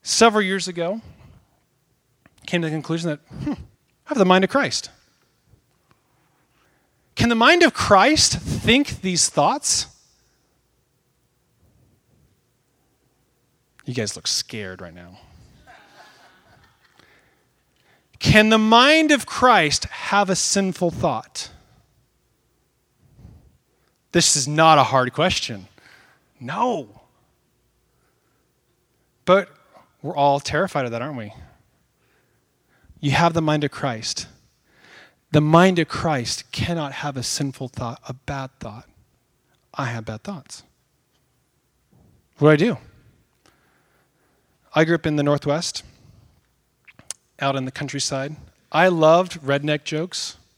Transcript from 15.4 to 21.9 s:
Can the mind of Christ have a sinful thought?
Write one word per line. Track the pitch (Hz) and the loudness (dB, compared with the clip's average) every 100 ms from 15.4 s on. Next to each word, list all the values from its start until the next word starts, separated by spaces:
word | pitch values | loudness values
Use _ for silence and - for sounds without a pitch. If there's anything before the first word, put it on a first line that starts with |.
| _ _ - - _ - - _ _ _ _ _ _ _ _ _ _ _ _ _ _ _ _ _ _ _ _ _ | _ _ -20 -20 _ -20 -20 _ _ _ _ _ _ _ _ _ _ _ _ _ _ _ _ _ _ _ _ _
Can | - 214 214 | 4 6 6
the | 220 | 4
mind | 220 233 269 320 311 | 6 6 6 4 4
of | 285 - | 2 0
Christ | - 254 214 151 143 | 2 4 6 4 -2
have | - - - 196 196 | -6 -12 -2 0 0
a | 180 | -2
sinful | - 196 190 170 175 | -2 -2 -2 -2 -4
thought? | - 170 113 - - - - _ _ _ | -2 -4 -4 -10 -16 -16 -18 _ _ _